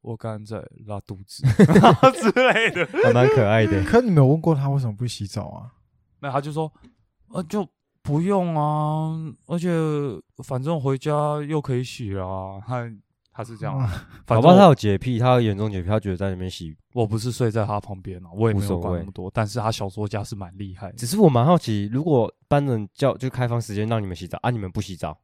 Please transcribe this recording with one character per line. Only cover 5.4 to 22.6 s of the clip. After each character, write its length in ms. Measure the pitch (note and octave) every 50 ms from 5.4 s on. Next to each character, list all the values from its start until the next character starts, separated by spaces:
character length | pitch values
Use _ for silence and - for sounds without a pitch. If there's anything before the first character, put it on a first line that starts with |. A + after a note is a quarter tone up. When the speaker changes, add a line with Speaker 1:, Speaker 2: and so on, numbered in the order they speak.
| - -
Speaker 3:
啊？ 240 | - - G#2+ B2 _ _ _ _ _ _ _ _ _ _
Speaker 1:
没 80 | - C#3+
有， 40 |
他 60 | B2+ C#3+
就 140 | C#3+ D3+
说 180 | D3 D#3+ D#3+ D#3 _ _ - - _ _ _ _ _ _ _ _
，“呃， 100 | - F#3 F3+
就 220 | D#3 G3 G#3 F#3 - _ _ _ _ _ _
不 180 | _ - C#3+ D3+
用 340 | E3+ G3 G3+ F#3+ F3 E3+ E3
啊， 600 | D3+ D3 D3+ D3+ D3+ D3+ D3+ D#3 D#3 D#3 D#3 D#3+ D#3+ D#3+ D3+ - _ _
而 120 | - E3 F3
且 120 | E3 F3+ E3+ E3 D#3+ D#3 D3+ D3 C#3+ C#3 G2+ D#2+ _ _ _ - A#2+
反 180 | - C#3 B2+
正 160 | C3 D#3 E3+ D#3
回 200 | B2+ C#3 C3+ C3
家 140 | - D3+ D3 D3 D3 D3 D3 D3 D3 C#3+
又 140 | D#3+ D3+
可 120 | C#3 - C3
以 80 | B2
洗 280 | B2+ A#2+ - - B2 G2+
啦。” 500 | G2 G2 F#2 F#2 F#2+ F#2+ F#2+ F#2+ G2 G2 G#2 A2+
他， 240 | B2+ B2 A#2 A#2 A2 G2 _ _ _ _ _ _
他 100 | _ -
是 140 | A2 G#2 A#2
这 80 | G#2 -
样。 100 | C#3+ C#3 C3+
Speaker 3:
嗯。 100 | B2+ G#2 E2+ - - - - - -
Speaker 1:
反 100 | - A#2+
正 20 | A2+
我 40 |
Speaker 2:
搞 0 |
不 60 | B2 D#3+
好 80 | F3+ F#3+
他 60 | G3+
有 100 | E3+ C#3
洁 240 | - - G#2+ G2 G2
癖， 200 | - B2+ B2 A2
他 140 | A#2+ B2+
有 80 | B2+ B2
严 160 | A#2+ A2 G2+
重 160 | G2 G#2+ G#2+
洁 80 | G2+ F#2+
癖， 80 | E2+ F#2
他 100 | G#2 A2
觉 120 | G2+ G2+
得 60 | F#2
在 120 | E2+ G2 G2
那 80 | F#2
边 140 | F2+ F#2 F#2
洗。 260 | - - E2+ D#2+ D#2 _ _ _ _
Speaker 1:
我 120 | B2 A2+
不 120 | G2+ A2 A2
是 120 | G#2 B2+
睡 200 | A2+ - B2+ A2+
在 160 | G#2 A2+ G#2
他 120 | G#2 G#2 G2+
旁 220 | - - G2+ F#2+
边 180 | F#2 G2 F#2 F2+ F2+
啊， 60 | E2+
我 160 | E2+ G2+ A2 A2+
也 60 | G#2
没 100 | G2 G2+
有 160 | G2+ F#2+ F2
管 180 | F2 - F2+ E2+
那 60 | E2
么 80 | F#2+
多， 120 | F#2+ - F#2
Speaker 2:
无 40 | F#2+
所 0 |
谓。 20 | _
Speaker 1:
但 120 | A#2+ A2
是 120 | G2+ G2+ A#2+
他 120 | G#2+ A2+
小 160 | G#2+ - G#2+
说 220 | G2 F#2 G#2+ G#2+ G2+
家 160 | - G#2 G2+
是 100 | - A#2
蛮 160 | G2 F#2+ F2 F#2
厉 180 | G2 G#2 F#2+ F2+
害 160 | - - F2+
的。 60 | G2+
Speaker 2:
只 100 | A#2 B2
是 120 | A#2 D#3 G#3+
我 100 | G#3 D#3+
蛮 160 | C3 A#2 A#2
好 140 | D#3 F3+ D#3+
奇， 320 | - B2 A2 G#2 G2+ G#2
如 100 | A2+ C3
果 300 | D#3 F3 D3 B2 A2 - _ _ _ _
班 180 | D3 C#3+